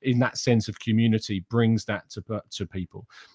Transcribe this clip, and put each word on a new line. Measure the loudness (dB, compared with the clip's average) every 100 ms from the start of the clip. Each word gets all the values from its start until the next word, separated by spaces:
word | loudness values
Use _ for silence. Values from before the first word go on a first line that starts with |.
in | 0 2
that | 2 0
sense | 2 2 2
of | -4
community | 0 2 4 2 0 -6 -2
brings | 2 2 2 0
that | -6 -8
to, | -14 -10 -10 -10
to | -10 -8
people. | -8 -10 -12 -20 -20 -20